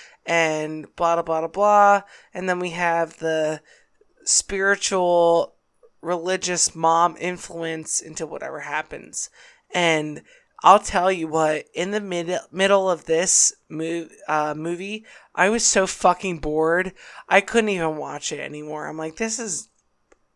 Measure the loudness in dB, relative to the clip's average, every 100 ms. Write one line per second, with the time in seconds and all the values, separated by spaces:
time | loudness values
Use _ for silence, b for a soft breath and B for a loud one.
0 | B B -2 0 2 0 -4 -8 -12 -2
1 | 0 0 0 -2 -4 0 4 8 8 6
2 | 2 b b -8 -2 -2 -2 -2 0 0
3 | 0 -4 -4 -2 -2 -4 b b b b
4 | _ _ -2 -2 -2 -2 0 0 0 0
5 | 2 4 6 4 2 _ _ _ _ _
6 | -6 -4 -2 -4 -2 -2 -2 0 2 4
7 | 2 0 -8 -8 -10 -10 -8 -8 -6 -8
8 | -8 -10 -10 -10 -10 -10 -8 -8 -8 -12
9 | -14 -12 -12 b b b b -2 2 2
10 | -2 -8 -16 b b b 6 6 6 0
11 | 0 0 -2 0 2 0 -6 -6 -4 -4
12 | -4 -6 -4 -6 -6 -2 2 4 2 -2
13 | 0 0 2 2 2 -2 -12 -8 -6 -6
14 | -8 -12 -4 -2 -2 -4 -6 -6 -8 -10
15 | b b b 0 2 2 2 2 0 2
16 | 2 2 -2 -4 -4 0 2 2 -2 -8
17 | B B B 2 2 0 0 0 -2 -4
18 | -8 -10 -8 -8 -10 -12 -12 -10 -10 -8
19 | -8 -6 -6 -6 -8 -8 -12 _ _ _
20 | _ _ _